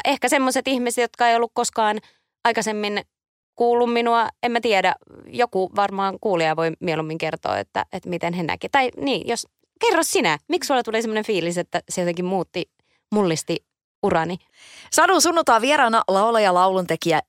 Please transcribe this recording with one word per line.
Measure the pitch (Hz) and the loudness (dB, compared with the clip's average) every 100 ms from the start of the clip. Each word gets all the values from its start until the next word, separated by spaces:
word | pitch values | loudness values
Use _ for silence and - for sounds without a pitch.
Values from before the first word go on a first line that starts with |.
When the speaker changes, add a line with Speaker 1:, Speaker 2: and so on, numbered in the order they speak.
| - | 0
Speaker 1:
ehkä | 277 247 | -2 0
semmoset | 285 262 254 254 | 0 0 -2 -2
ihmiset, | 269 240 233 | -2 -2 -2
jotka | 233 - 240 | -4 0 2
ei | 233 | 2
ollut | 233 | 0
koskaan | - 240 - 214 214 - _ _ _ | -2 -4 0 -2 -2 -8 _ _ _
aikaisemmin | 233 226 214 208 208 202 - _ _ _ _ - | -2 -2 -2 -4 -4 -6 -8 _ _ _ _ -2
kuullut | 240 240 240 | 0 2 2
minua, | 233 233 233 220 - | 2 2 2 0 -2
en | 240 | -2
mä | 233 | 0
tiedä. | 233 196 185 - _ - - | 2 2 2 0 _ -20 -8
Joku | - 240 190 190 202 | -2 -2 0 -2 -2
varmaan | 202 196 196 190 | -2 0 -4 -2
kuulija | 220 180 160 156 | -2 0 0 0
voi | 165 160 | -2 -2
mieluummin | 175 156 156 160 | -4 -4 -4 -6
kertoa, | 160 160 - 98 | -6 -6 -4 -4
että, | 101 - - | -4 -6 -6
että | 190 185 | -8 -8
miten | 170 170 | -6 -4
he | 175 | -4
näki. | 165 180 - | -4 -6 -2
Tai | 277 254 - | -2 -2 -2
niin, | 277 214 - | -4 -4 -4
jos, | 233 - _ _ - | -6 -8 _ _ -4
kerro | 466 339 | 0 2
sinä, | 320 392 202 147 - | 0 0 0 -2 -2
miksi | 330 - | -4 0
sulla | 269 | -2
tuli | 240 220 | 0 -2
semmonen | 226 214 214 | -2 -4 -2
fiilis, | 196 165 175 | -2 -2 -4
että | 170 175 - | -4 -6 -6
se | - | -4
jotenkin | 175 170 180 | -4 -2 -2
muutti, | 190 160 185 160 _ _ _ - | -4 -4 -8 -10 _ _ _ -4
mullisti | 208 190 160 - 165 _ _ _ _ | 0 0 0 -4 -8 _ _ _ _
urani? | 202 175 165 175 _ _ - - - | 0 0 0 -6 _ _ -20 -20 -4
Speaker 2:
Sadun | - 349 359 | 2 4 4
sunnuntai | 320 339 311 226 | 4 2 4 4
vieraana | 247 302 247 226 - | 4 4 4 2 2
laulaja, | 190 214 233 202 | 2 2 4 4
lauluntekijä | 180 190 185 175 165 165 156 | 4 4 2 -2 -2 0 0